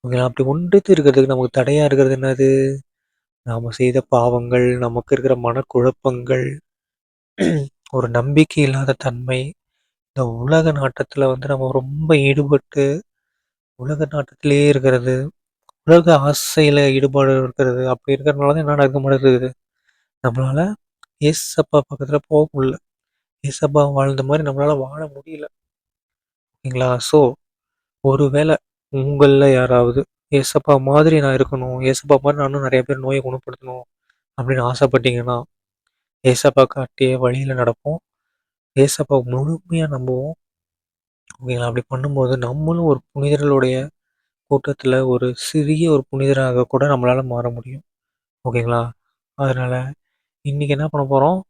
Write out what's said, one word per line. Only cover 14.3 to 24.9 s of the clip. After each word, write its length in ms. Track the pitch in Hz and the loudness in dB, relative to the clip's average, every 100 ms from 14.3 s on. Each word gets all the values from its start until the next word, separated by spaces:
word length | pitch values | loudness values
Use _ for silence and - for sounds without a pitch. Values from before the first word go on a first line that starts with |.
| _ 147 143 147 | _ 0 4 4
இருக்கிறது, 640 | 139 135 127 127 127 143 _ _ _ _ _ | 4 2 2 0 -4 -6 _ _ _ _ _
உலக 320 | - 170 165 151 | 6 6 8 4
ஆசையில 720 | 143 143 - - 147 143 139 | 2 -2 -2 2 4 4 2
ஈடுபாடு 460 | 135 135 139 135 131 | 2 0 2 2 2
இருக்கிறது, 500 | 127 - 131 123 127 | -2 -2 -2 0 -4
அப்படி 280 | 127 - 135 | -4 -2 -2
இருக்கிறதுனால 320 | 147 143 143 | 0 0 0
தான் 80 | 156 | 0
என்ன 180 | 147 | 0
நடக்க 260 | 147 139 139 | 2 2 0
மாட்டேங்குது? 500 | 135 135 131 123 127 - _ _ _ _ _ _ | 0 2 4 2 -2 -10 _ _ _ _ _ _
நம்மளால 360 | 127 120 131 139 185 208 _ _ _ _ | -4 -2 -2 0 -2 -4 _ _ _ _
ஏசப்பா 560 | 147 156 - - - 151 | -2 -2 -4 -4 0 0
பக்கத்துல 380 | - 143 139 147 _ | -2 -12 -4 -4 _
போக 220 | 151 156 | 0 0
முடியல, 240 | 143 131 - _ _ _ _ _ _ | -2 -4 -4 _ _ _ _ _ _
ஏசப்பா 480 | 139 - 151 147 143 | -10 -4 0 2 0
வாழ்ந்த 300 | 139 135 135 | 0 -2 -2
மாதிரி 280 | 131 151 147 | -2 -2 -2
நம்மளால 280 | 135 147 143 | -2 -2 -2
வாழ 280 | 131 | -6